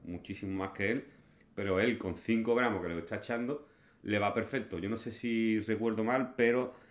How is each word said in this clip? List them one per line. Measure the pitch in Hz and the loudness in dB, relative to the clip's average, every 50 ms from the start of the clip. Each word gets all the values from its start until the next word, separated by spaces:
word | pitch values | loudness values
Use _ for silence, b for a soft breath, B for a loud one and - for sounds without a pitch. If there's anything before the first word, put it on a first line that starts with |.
| - | -12
muchísimo | 85 87 87 - - 95 - 101 95 | -10 -10 -10 -8 -10 -10 -8 -6 -4
más | 95 95 95 95 | -4 -4 -4 -6
que | - - 101 101 | -2 -2 0 0
él, | 120 143 B B B B B B B B B B - | 0 -2 B B B B B B B B B B -8
pero | - 101 98 92 92 | -6 -2 2 2 4
él | 110 123 110 | 4 4 2
con | - - 92 85 | 0 -2 -4 -6
cinco | - - - 113 113 113 120 117 | -4 0 2 2 2 4 4 4
gramos | 123 123 117 104 90 | 4 4 2 0 -2
que | 87 85 | -2 -4
le | 85 85 | -4 -6
está | 82 - 110 | -6 -6 -8
echando | 101 - - 120 120 120 123 147 147 B B B B B B B B | -8 -4 -4 -4 -4 -2 -4 -6 -6 B B B B B B B B
le | - 101 104 104 | -4 0 2 2
va | 101 101 - | 2 2 2
perfecto. | 117 110 - 139 127 - - 92 85 | 0 -2 0 -2 -4 -4 -4 -6 -4
Yo | 87 101 | -2 -2
no | 113 110 | -4 -4
sé | - 117 | -6 -8
si | 107 - - 120 113 113 113 110 110 107 | -8 -4 -2 0 2 4 4 4 4 2
recuerdo | 104 110 107 101 113 113 107 110 110 | 2 0 0 0 0 0 0 0 0
mal, | 113 127 135 131 123 - | 2 2 2 0 0 2
pero | - 117 117 120 123 127 123 B B B B | 4 4 6 6 4 2 -2 B B B B